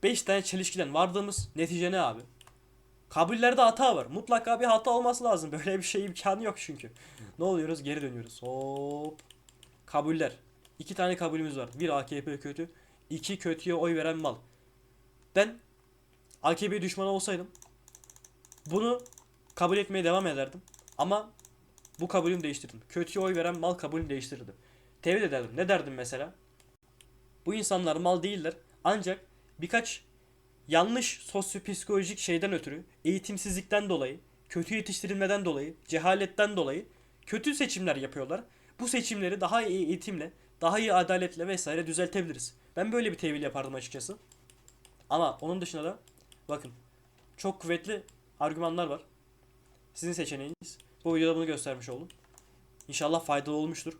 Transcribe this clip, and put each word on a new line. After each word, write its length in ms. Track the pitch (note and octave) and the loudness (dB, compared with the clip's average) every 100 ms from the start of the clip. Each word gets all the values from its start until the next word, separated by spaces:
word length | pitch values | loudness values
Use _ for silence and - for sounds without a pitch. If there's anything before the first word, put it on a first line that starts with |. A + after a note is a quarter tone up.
Beş 200 | G3 A#3+ | 2 0
tane 200 | - G3 | 2 0
çelişkiden 520 | F#3+ F#3 F#3 F#3 D3+ | 0 -2 -4 -2 0
vardığımız 540 | D3 F#3 F#3 G3+ F#3+ - - | 2 2 2 -2 -4 -6 -2
netice 360 | E3 F3 F3+ | -2 0 0
ne 80 | F#3 | 2
abi? 200 | D3 A2 A#2+ - - - _ - _ - _ | 0 -2 -12 -20 -20 -20 _ -20 _ -20 _
Kabullerde 520 | - E3+ A3+ A#3+ B3 | 2 2 6 6 8
hata 360 | A#3 A#3 B3+ F#3 | 8 8 4 4
var. 100 | A#2 | 0
Mutlaka 540 | D#3+ G#3+ A#3 A3+ A#3 | -6 2 2 2 2
bir 40 | |
hata 260 | B3 A3 A3+ | 6 4 6
olması 340 | A#3+ A#3+ A#3+ | 4 4 2
lazım. 280 | A#3+ F#3+ D#3 | 2 2 0
Böyle 260 | D3+ D3+ F#3+ | -4 -2 -2
bir 40 | |
şey 220 | F3 G#3 | 0 -2
imkanı 400 | G3+ F3 G3+ G3 | -2 -2 0 0
yok 100 | A3 - | -2 -6
çünkü. 340 | - D3 A#2 - - - A2 - | -10 -10 -14 -18 -20 -20 -20 -2
Ne 60 | |
oluyoruz? 380 | F3 F#3 D#3 D#3+ | 0 2 0 -2
Geri 200 | C#3 D3+ | -4 -4
dönüyoruz. 400 | C#3+ A#2+ A#2 - | -4 -8 -12 -12
Hop. 760 | B2 C3 C3+ C#3 C#3+ D3 D3+ D#3 - - - _ - _ - | -8 -6 -4 -4 -4 -6 -8 -10 -20 -20 -20 _ -20 _ -4
Kabuller. 500 | D3 D3 D#3+ D3 - - _ - _ | 0 2 2 0 -4 -20 _ -20 _
İki 160 | D#3 | -12
tane 220 | F#3+ F3+ F3+ | 0 0 2
kabulümüz 400 | E3+ D#3+ D#3 C3+ | -2 -2 -4 -4
var. 140 | B2 | -8
Bir, 240 | B2 E3+ C#3+ | -4 0 0
A 80 | C3+ | 0
K 180 | D3 | -6
P 160 | C#3+ C#3+ | -4 -6
kötü. 300 | D3 C#3+ E3 - - _ _ | -8 -8 -10 -10 -20 _ _
İki, 280 | D#3+ - G3 | -8 -6 -4
kötüye 360 | F3+ D#3+ F3+ | -2 -2 0
oy 200 | E3+ E3+ | 0 2
veren 240 | E3 D#3+ D#3+ | 2 0 0
mal. 180 | D3+ A2+ - _ _ _ _ _ _ _ _ - | -2 -4 -12 _ _ _ _ _ _ _ _ 2
Ben 220 | G#3+ A#3 _ _ _ _ _ _ _ - | 2 0 _ _ _ _ _ _ _ -2
A 120 | D3+ | 0
K 160 | E3 G#3 | 2 0
P 120 | G3+ | 0
düşmanı 260 | F3+ F3+ G3 | -2 -2 0
olsaydım 420 | G3 F#3+ F3+ F3+ - - _ _ - - - - _ _ - - | 0 0 -4 -6 -16 -20 _ _ -20 -20 -20 -20 _ _ -20 -4
bunu 300 | F3 A3+ B3 - - _ _ _ | 0 2 0 -4 -20 _ _ _
kabul 220 | - F3 G3 | 0 2 2
etmeye 280 | G3 G3 | 2 0
devam 220 | E3+ F3+ F#3+ | 2 2 2
ederdim. 360 | C#3 C3+ F3+ - - - - | -2 -4 -8 -20 -20 -20 -2
Ama 320 | D#3+ G3+ G#3+ - - _ _ - - - | 2 2 -2 -18 -20 _ _ -20 -20 -8
bu 80 | F3 | 0
kabulümü 340 | F#3+ E3+ F3+ | 2 2 0
değiştirdim. 380 | D#3 C#3 - A2+ - | -2 -6 -10 -18 -8
Kötüye 360 | - E3 G3+ | -4 -2 0
oy 100 | F#3+ | 0
veren 240 | F3+ E3+ F3 | 2 0 0
mal 160 | E3+ | -2
kabulünü 340 | F3+ D3+ D#3+ D#3 | -2 -4 -4 -2
değiştirdim. 460 | C#3 B2+ C3 A#2+ - - - _ _ | -4 -6 -12 -14 -20 -20 -20 _ _
Tevil 200 | E3 F#3+ | 0 2
ederdim. 280 | G3 C#3 A#2+ | 2 0 -4
Ne 140 | A#2 F3+ | -2 2
derdim 260 | F#3+ C#3+ | 2 2
mesela? 400 | C3 B2 C3 D3+ - _ _ - _ _ _ - - _ _ - | -8 -6 -6 -8 -10 _ _ -20 _ _ _ -20 -20 _ _ -4
"Bu 80 | |
insanlar 420 | G#3+ G#3 F#3+ F3 D#3 | -2 2 2 2 2
mal 260 | F3 F3+ | 4 4
değiller. 300 | F3+ G3+ D#3+ E3+ - - | 2 -2 -4 -6 -16 -2
Ancak 360 | E3+ G#3 F3+ F#3+ - _ _ - | 2 2 0 -6 -8 _ _ -10
birkaç 440 | E3+ A3+ A#3 - _ _ _ _ _ _ - | 0 0 0 -8 _ _ _ _ _ _ 2
yanlış 500 | D#3+ F#3 A#3+ A#3 - | 4 6 2 -2 -4
sosyopsikolojik 960 | - G3+ G3 G3+ - G3 - G3+ F3+ G#3 | -6 -4 -4 -6 -6 -8 0 0 0 -4
şeyden 340 | - E3+ G3 | -2 0 0
ötürü, 320 | F3 - D3 F3+ _ | -2 -4 -10 -14 _
eğitimsizlikten 840 | D#3+ F#3+ - G3 G3+ F#3 F#3+ G#3 G#3 | 0 0 0 -8 -4 -6 0 0 2
dolayı, 320 | E3+ C3 C#3 - _ _ | 0 0 -6 -14 _ _
kötü 260 | F3 E3+ | -4 -2
yetiştirilmeden 680 | A3 G#3+ F#3+ F#3 G3 G3 G3+ | -2 -2 -6 -4 0 2 2
dolayı, 300 | F#3 C#3+ D3 E3 - | 2 -2 -4 -8 -2
cehaletten 680 | D#3+ E3 F#3+ F#3+ F#3+ G#3 G3+ | 2 4 4 2 2 2 2
dolayı 300 | C#3+ D3 G#3+ - - _ - | 0 -2 -6 -18 -20 _ -6
kötü 280 | G#3+ A3 | -2 -2
seçimler 420 | D4 C4+ - F3+ C#3 | 0 -2 0 0 0
yapıyorlar. 480 | C3+ - C3 F3+ A#3 - - _ | -2 -6 -4 -4 -8 -20 -20 _
Bu 80 | A#3+ | -2
seçimleri 520 | B3+ - G#3+ F#3 G3 | 0 0 -2 -2 0
daha 220 | F3+ A3+ | 2 2
iyi 240 | A3+ F#3 D#3+ | 2 2 2
eğitimle, 460 | F3 - F3+ D#3 - _ _ | 0 -2 -6 -6 -12 _ _
daha 180 | E3 G3+ | 2 4
iyi 160 | A3+ | 4
adaletle 520 | F#3 F3 F#3 F3+ F3+ E3+ | 4 6 2 0 -2 -4
vesaire 400 | F#3+ D3+ D#3+ E3 | -2 -2 -2 -2
düzeltebiliriz." 680 | E3 F3+ G3 E3+ C#3+ - - _ - | 0 0 0 -4 -6 -10 -12 _ -4
Ben 160 | G3+ | 0
böyle 200 | A#3+ A3 | 0 0
bir 60 | D#3+ | -2
tevil 240 | D#3+ D3 | -2 -2
yapardım 320 | C#3+ C#3 C3+ | -4 -4 -6
açıkçası. 420 | C3 B2 C#3 B2 G#3 _ - _ - - _ - _ _ | -8 -10 -12 -10 -12 _ -20 _ -20 -20 _ -20 _ _
Ama 280 | D#3 E3 - | 2 2 0
onun 200 | D#3 F#3 | -4 -4
dışında 240 | F3 D#3+ | -4 -6
da 140 | D3+ G3+ - - _ - - | -6 -8 -16 -20 _ -20 -8
bakın, 240 | D3 C3 A#2+ - _ _ _ _ - | -8 -8 -20 -20 _ _ _ _ -8
çok 240 | G3 F#3+ | -6 -6
kuvvetli 420 | E3+ E3+ F#3 G#3+ - - _ _ | -2 -2 -2 -8 -8 -20 _ _
argümanlar 460 | D3+ D#3 E3+ E3 E3+ | -2 0 -2 0 -2
var. 180 | C#3+ - _ _ _ _ _ _ _ _ | -4 -10 _ _ _ _ _ _ _ _
Sizin 180 | - E3 | -8 -6
seçeneğiniz. 680 | E3+ D3+ C#3 C#3 E3 - - - _ | -2 -4 -4 -8 -10 -14 -20 -20 _
Bu 120 | E3+ E3 | 0 4
videoda 200 | E3 E3 | 4 4
bunu 100 | E3 | 0
göstermiş 420 | D3 - B2+ A#2+ | -2 -4 -8 -8
oldum. 200 | B2+ E3+ - _ - - - - _ - | -10 -12 -18 _ -20 -20 -20 -20 _ -10
İnşallah 360 | C#3 D3+ E3 | -2 2 2
faydalı 300 | E3 C#3+ C#3 | 2 0 2
olmuştur. 380 | D3+ D#3 D#3+ - D#3+ | -2 -2 -4 -8 -12